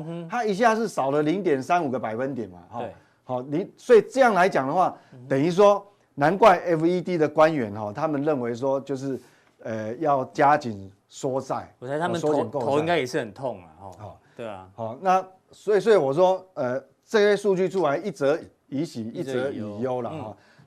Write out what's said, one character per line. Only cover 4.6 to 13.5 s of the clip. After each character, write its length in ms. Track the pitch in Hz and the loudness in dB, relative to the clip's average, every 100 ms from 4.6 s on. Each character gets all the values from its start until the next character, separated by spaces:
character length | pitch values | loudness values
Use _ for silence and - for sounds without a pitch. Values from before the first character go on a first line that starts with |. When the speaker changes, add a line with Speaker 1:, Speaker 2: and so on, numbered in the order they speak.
| 131 | 0
Speaker 2:
的 40 | |
话， 240 | 175 180 - _ | 0 0 -2 _
Speaker 1:
嗯 60 | 127 | -16
哼。 80 | 131 | -4
Speaker 2:
等 120 | 135 | 0
于 80 | 165 | 0
说， 340 | 175 202 202 - _ _ | 4 6 4 -2 _ _
难 240 | - 147 190 | 0 0 6
怪 220 | 214 175 | 6 6
F 260 | 170 160 165 | 2 0 2
E 160 | 180 | 0
D 160 | 170 175 | -2 0
的 100 | 147 | 0
官 240 | 156 156 | 4 4
员 220 | 156 107 | 2 -4
哈， 180 | 101 104 | -6 -8
他 160 | 123 156 | -6 -4
们 140 | 143 | -2
认 180 | 151 139 | -2 -2
为 140 | 120 | -4
说 260 | 117 135 135 | -4 -2 -2
就 140 | 135 135 | -4 -8
是， 240 | 139 123 - _ _ _ | -6 -8 -12 _ _ _
呃， 280 | 123 110 110 120 | -10 -8 -8 -4
要 280 | 151 139 127 | 0 0 0
加 300 | - 143 151 | 2 4 4
紧 360 | 123 98 98 - _ | 0 -10 -14 -20 _
缩 320 | - 143 131 | -10 -6 -6
债， 260 | 135 123 87 _ | -6 -8 -10 _
Speaker 1:
我 80 | 123 | -8
猜 100 | 147 | -4
他 100 | 175 | -4
们 140 | 170 | -2
头， 60 | 151 | 0
Speaker 2:
缩 80 | 147 | 0
减 140 | 107 | -2
购 80 | 139 | -4
债。 60 | 120 | -2
Speaker 1:
头 100 | 143 | 0
应 80 | 160 | 0
该 140 | 165 | -2
也 40 | |
是 140 | 127 156 | -2 -4
很 160 | 113 | -6
痛 260 | 95 131 | -8 -10